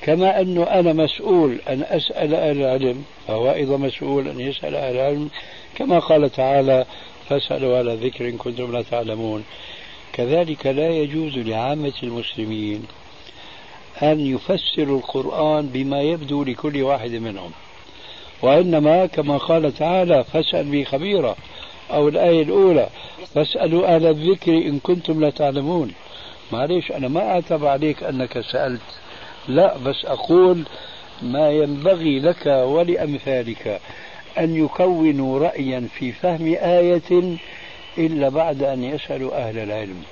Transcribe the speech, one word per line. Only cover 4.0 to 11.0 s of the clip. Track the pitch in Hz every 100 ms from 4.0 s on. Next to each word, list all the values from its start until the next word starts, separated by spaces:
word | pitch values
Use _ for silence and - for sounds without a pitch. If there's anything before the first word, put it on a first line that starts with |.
| 139 139 139
أن | 139
يسأل | 127 139 151
أهل | 143 139
العلم، | 123 135 147 151 - - - - -
كما | - 175
قال | - 156 147
تعالى: | - 131 139 135 131 127 - - - -
"فاسألوا | 143 - 143 135 123
أهل | 120
الذكر | 113 123 120 120
إن | 120
كنتم | 123 120 123
لا | 120
تعلمون". | 117 120 113 110 113 107 107 - - - - - -
كذلك | - 120 156 175 151 135
لا | 135 160
يجوز | 165